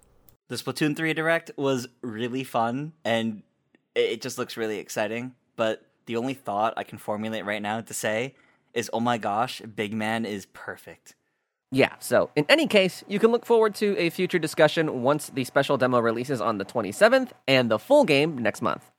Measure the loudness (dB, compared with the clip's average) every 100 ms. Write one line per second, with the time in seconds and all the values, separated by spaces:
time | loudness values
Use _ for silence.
0 | _ _ _ _ -10 -8 -6 -2 -2 0
1 | -2 0 0 0 -2 -2 0 0 -4 _
2 | -8 -4 -4 -4 -2 0 0 -2 -8 -6
3 | -2 0 0 -6 -14 _ _ _ _ 0
4 | 0 -2 -6 -8 -8 -4 -4 -4 -6 -4
5 | -4 -4 -8 -14 _ -2 -2 -2 _ _
6 | -6 -4 -4 -6 -4 0 0 -2 -8 -10
7 | -6 -6 -4 -4 -4 -4 -4 -4 -6 -4
8 | -2 -2 -4 -10 _ _ _ -6 -4 -2
9 | 0 0 0 -2 -2 -6 -10 -6 -4 -4
10 | -2 -2 -4 -8 -10 -16 -14 -14 -16 -20
11 | -20 _ _ _ _ _ _ 2 2 0
12 | 2 2 2 0 4 4 4 2 2 -2
13 | -8 2 2 2 2 4 4 2 -2 0
14 | -2 -2 -2 -2 -2 4 4 4 -2 0
15 | 0 0 -2 -6 -2 0 0 2 2 4
16 | 2 0 -2 -2 -2 -2 -4 -4 -4 4
17 | 4 4 0 -4 2 4 4 0 4 4
18 | 6 4 2 0 -2 -2 -2 -4 -8